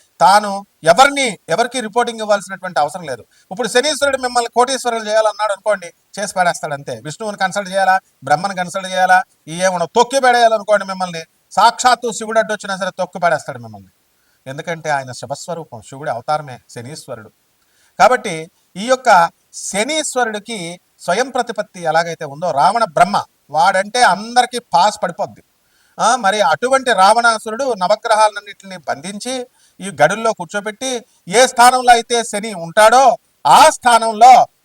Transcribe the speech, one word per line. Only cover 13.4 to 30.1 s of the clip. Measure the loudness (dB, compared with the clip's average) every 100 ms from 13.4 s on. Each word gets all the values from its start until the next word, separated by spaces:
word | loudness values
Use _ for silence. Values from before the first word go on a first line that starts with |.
| -4 -14
మిమ్మల్ని. | -16 -20 -20 _ _ _ _ _ -16
ఎందుకంటే | -12 -10 -8 -4
ఆయన | -4 -4
శివస్వరూపం, | -14 -12 -12 -10 -12 -12 -18
శివుడి | -20 -12 -8
అవతారమే | -8 -4 -6 -6 -18 _
శనీశ్వరుడు. | -18 -16 -18 -16 -18 -18 _ _ _ _ _ _ 2
కాబట్టి | 2 2 -4 -10 -12 _ _ -10
ఈ | -4
యొక్క | 0 4 4 4 -2 _
శనీశ్వరుడికి | -16 -8 -6 -4 -4 -6 -4 -4 -6 -12 -12 -12 -14 _ _
స్వయం | -4 -2 -2
ప్రతిపత్తి | -4 -6 -8 -10 -8
ఎలాగైతే | -2 -2 -2 -8 -12
ఉందో, | -8 -4
రావణ | 0 0 0
బ్రహ్మ | -2 0 0 0 -6 _ _
వాడంటే | 0 0 0 -2 0
అందరికీ | 2 2 0 0 0 -6
పాస్ | -2 0 0 -2
పడిపోద్ది. | -8 -6 -10 -12 _ _ _ _ _ -4
ఆ, | 0 0
మరి | 0 0
అటువంటి | 0 0 0 0 0
రావణాసురుడు | 4 6 6 4 0 -4 -6 -4
నవగ్రహాలన్నింటినీ | -2 0 0 0 2 2 0 -14 -20 -18 -14
బంధించి | -10 -10 -10 -12 -10 -10 -12 _ _ -16
ఈ | -12 0
గడుల్లో | 0